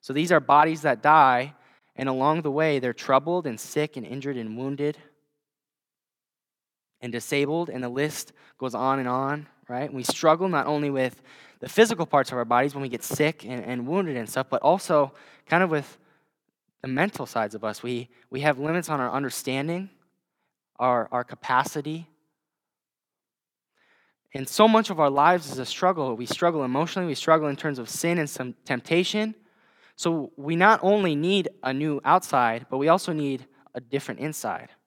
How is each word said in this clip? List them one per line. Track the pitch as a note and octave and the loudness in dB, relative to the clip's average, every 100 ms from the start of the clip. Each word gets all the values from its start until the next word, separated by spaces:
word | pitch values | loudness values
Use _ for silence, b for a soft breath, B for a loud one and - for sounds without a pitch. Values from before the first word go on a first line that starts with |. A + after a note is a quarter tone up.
So | - | -4
these | C3+ E3 | -4 4
are | E3+ | 2
bodies | C3 F3 D#3+ D#3+ | 6 6 6 2
that | D3 A#2+ | 0 2
die, | D3 D#3 C3+ B2 C3+ - b b b - | 6 6 6 4 -2 -10 b b b -8
and | C3+ | -4
along | C3 C3+ D#3+ | 0 2 0
the | D#3 | -2
way, | C#3 D#3+ C#3 | 0 0 0
they're | B2 | -2
troubled | A#2 - C3+ C#3+ F3+ D#3 | -6 2 2 2 -4 -4
and | A2+ | -10
sick | - - D3+ - | -6 -4 -4 -6
and | A2 | -12
injured | C3+ C3+ C3 | -8 -6 -6
and | A2 A2+ | -8 -8
wounded | C3+ C#3 D3 D3+ _ _ _ _ _ _ _ _ _ _ _ _ _ _ _ _ _ _ _ _ | -8 -4 -4 -4 _ _ _ _ _ _ _ _ _ _ _ _ _ _ _ _ _ _ _ _
and | B2 | -10
disabled, | A#2 - C#3+ C#3+ D#3+ E3+ | -10 -4 -2 0 -2 -4
and | B2+ | -6
the | B2 | -6
list | B2+ D3+ D3 - b b b | -4 -4 -4 -14 b b b
goes | C3 A2+ | -8 -2
on | B2+ C3+ | 0 0
and | B2 | 0
on, | B2+ C3+ D3 D3 _ _ | -2 -2 -4 -10 _ _
right? | B2 D3 | -8 -8
We | C#3 | -8
struggle | A#2+ - E3 D#3+ F#3+ | -6 2 4 4 2
not | E3 C3 | 0 0
only | D3+ D3 | -2 -2
with | C#3 B2+ - B B B B | -2 -2 -4 B B B B
the | C3 | -4
physical | - A3+ G#3+ E3 | 4 4 4 2
parts | C#3+ C3 | 2 2
of | B2+ | -2
our | A2+ | 2
bodies | B2 C#3 | 2 2
when | C#3 | -2
we | C3+ | -6
get | A#2 | -8
sick | - - D3+ D#3+ - | -8 0 0 -2 -10
and, | B2 | -10
and | G#2+ B2 A#2+ | -6 -6 -2
wounded | F3+ F3+ C3 | -2 -2 -6
and | A2 | -6
stuff, | - C3 | -6 -2
but | B2+ | 2
also | C#3 F#3 - D#3 C#3 B B B _ | 4 2 4 2 2 B B B _
kind | E3 | 2
of | F#3 | 2
with | D#3 C3+ - _ _ _ _ _ _ _ _ | 0 -4 -18 _ _ _ _ _ _ _ _
the | C3 | -6
mental | C3 G3 - C3 | -2 -2 -4 -6
sides | A#2+ G#2+ | -4 -4
of | G#2 | -4
us. | G#2+ G#2+ | -8 -6
We, | A#2+ A#2+ B2 b b | -6 -6 -8 b b
we | C3 | -2
have | D3 C3 | 0 0
limits | D3 E3+ E3 | -2 -2 -2
on | D3 | -2
our | B2 | -2
understanding, | C3+ C#3 - - C3 D3 F3 F#3+ _ _ _ _ _ _ _ _ _ | -2 -4 -6 -4 -4 -4 -6 -8 _ _ _ _ _ _ _ _ _
our, | B2 B2 A2 | 0 0 -2
our | B2 | -6
capacity. | B2 - - B2+ C#3 D#3 C#3+ D#3+ E3 _ _ _ _ _ _ _ _ _ _ _ _ _ _ _ _ _ _ _ _ _ _ | -6 -12 -2 0 0 -4 -8 -10 -12 _ _ _ _ _ _ _ _ _ _ _ _ _ _ _ _ _ _ _ _ _ _
And | C3+ C3 | -10 -8
so | - A3 | 4 6
much | A3 A3 | 6 2
of | E3+ | 2
our | D3 | 2
lives | C#3 D3+ F3+ D3 | 6 4 4 0
is | C3 | -8
a | B2+ | -8
struggle. | - F#3 F3+ C3 A2+ | 0 0 2 -2 -4
We | A#2+ | -6
struggle | - F3 D#3+ | 0 0 0
emotionally, | C3 C3 E3 - F3+ | -2 -2 -2 -2 -4
we | C3+ | -4
struggle | - D#3+ D3+ | 2 2 2
in | C#3 | -4
terms | D#3+ C3+ | -4 -6
of | A2+ | -8
sin | - E3+ F3 | -4 0 0
and | D3 | -2
some | - B2+ - - | -6 -10 -12 -6
temptation. | B2 - E3 F#3 G#3+ A3 A3 b b b b b b | -6 0 0 2 -2 -4 -6 b b b b b b
So | F3 E3 C3+ - | -2 -2 -4 -10
we | C#3 E3 | -4 4
not | F#3+ A3 | 6 6
only | F#3 G#3 F#3+ D3 | 4 2 2 0
need | E3+ G3 F3+ - | 2 0 0 -4
a | B2+ | -6
new | C3 D3+ C#3+ | -2 -2 -2
outside, | - F3 - C#3 A#2+ A2+ - | 4 2 4 2 2 0 -4
but | C3 | -2
we | D3 | 4
also | F#3 - | 2 2
need | D#3 C#3+ C3 - b b - | -4 -2 -4 -8 b b -16
a | |
different | A#2+ C#3 - A2+ | -6 -6 -6 -8
inside. | D3 - A2+ E2+ - _ | -8 -6 -6 -8 -10 _